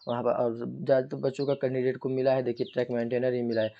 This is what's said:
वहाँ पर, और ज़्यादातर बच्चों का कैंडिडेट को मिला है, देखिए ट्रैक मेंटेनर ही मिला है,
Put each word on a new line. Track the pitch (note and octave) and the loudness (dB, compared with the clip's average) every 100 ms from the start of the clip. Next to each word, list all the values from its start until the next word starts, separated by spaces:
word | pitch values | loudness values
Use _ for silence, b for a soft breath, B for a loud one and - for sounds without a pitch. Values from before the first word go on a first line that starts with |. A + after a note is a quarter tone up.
| - | -6
वहाँ | A#2+ | 0
पर, | A#2+ | 0
और | B2 A#2+ A#2 | 2 0 -2
ज़्यादातर | B2 B2+ C3+ C3 C3+ C#3 | -8 -6 2 2 2 -2
बच्चों | C3+ C3+ C#3 | -4 -2 -2
का | |
कैंडिडेट | C#3 C3 C3 B2+ C3 | 0 0 0 0 -2
को | C3 | -2
मिला | C3 C3 | 0 2
है, | C3 | 2
देखिए | B2 A#2 B2 | 0 -2 -2
ट्रैक | B2+ B2 | -2 -2
मेंटेनर | A#2+ A#2 B2 B2+ | 0 0 0 0
ही | B2 | 0
मिला | A#2+ A2+ | 0 0
है, | A2 | 0